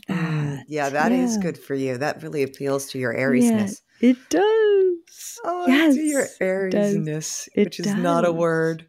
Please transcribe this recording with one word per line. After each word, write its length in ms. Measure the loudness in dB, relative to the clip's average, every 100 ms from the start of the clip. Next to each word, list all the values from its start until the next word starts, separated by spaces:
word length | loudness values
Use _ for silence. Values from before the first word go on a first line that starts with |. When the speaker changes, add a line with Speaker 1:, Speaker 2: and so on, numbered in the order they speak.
| -6
Speaker 1:
Mm. 480 | -4 -2 -2 -4 -6
Speaker 2:
that. 60 | -8
Speaker 1:
Yeah, 220 | -4 -2
that 200 | 0 2
is 260 | 2 0 0
Speaker 2:
Yeah. 60 |
Speaker 1:
good 160 | -2 -6
for 160 | -6
you. 220 | -4 -4 -2
That 260 | -4 -4
really 200 | -6 -4
appeals 480 | -4 -4 -4 -4 -4
to 80 | -4
your 140 | -2
Speaker 2:
Yeah, 60 | 0
Speaker 1:
Aries-ness. 600 | 2 4 4 2 0 -6 _ _
Speaker 2:
it 140 | 2 2 0
does. 1120 | 0 2 4 4 4 2 0 -10 -18 -16 -10
Speaker 1:
Oh, 200 | -8 -2 2
I 220 | 4 6
see 180 | 4 0
your 100 | -2
Speaker 2:
Yes, 120 | -4
it 380 | -4 -2 -2 -2
does. 240 | 0 0
Speaker 1:
Aries-ness, 540 | 0 -4 -6 -8 -10 -4
Speaker 2:
It 100 | 0
Speaker 1:
which 160 | 0 -2
is 60 | -4 -2
not 280 | 0 2
a 40 | 2
Speaker 2:
does. 60 |
Speaker 1:
word. 520 | 2 0 2 0 -2